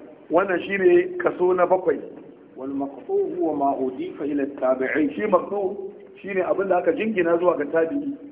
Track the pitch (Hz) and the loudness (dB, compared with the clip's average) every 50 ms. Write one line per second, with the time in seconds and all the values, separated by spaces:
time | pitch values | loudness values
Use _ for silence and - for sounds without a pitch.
0 | - - - - - - 151 170 196 196 180 165 - - 196 196 190 175 175 175 | -20 -20 -20 -20 -8 0 2 2 2 2 0 -2 -2 -2 -2 4 6 6 6 6
1 | 180 - - - - 156 - - 180 185 185 180 175 170 185 185 180 165 139 127 | 4 2 -2 -2 -2 -2 0 2 2 2 4 4 4 4 4 2 2 0 0 0
2 | - - - - - - - - - - - - 131 139 - 139 139 139 - - | -2 -12 -16 -18 -20 -20 -20 -20 -20 -20 -16 -12 -10 -8 -6 -6 -6 -6 -8 -12
3 | - - 392 - - 165 - 180 170 160 151 147 139 139 139 135 131 127 127 135 | -8 -2 0 0 0 0 -2 -2 -2 0 0 0 0 0 0 0 -2 -4 -4 -6
4 | 170 185 - - 156 143 147 143 135 139 - - 131 127 131 127 131 127 117 143 | -8 -10 -8 -8 -6 -4 -2 -2 -2 -4 -4 -4 0 0 0 0 0 -2 0 0
5 | 151 139 - 202 208 220 185 170 - - 196 208 196 185 202 - - - - - | 0 0 -2 -2 -2 2 2 2 2 0 -4 -4 -4 -4 -4 -6 -10 -12 -12 -14
6 | - - - - - 190 202 190 180 156 151 - 196 190 180 180 175 175 156 - | -20 -20 -20 -16 -10 -6 -2 -2 0 0 0 0 2 2 2 2 4 2 0 0
7 | 214 220 214 180 170 170 170 170 180 175 160 139 147 143 160 165 160 160 143 143 | 0 -2 0 0 2 2 2 4 4 2 2 2 -2 0 0 0 0 0 -2 -4
8 | 143 - - - - - | -4 -6 -8 -8 -12 -16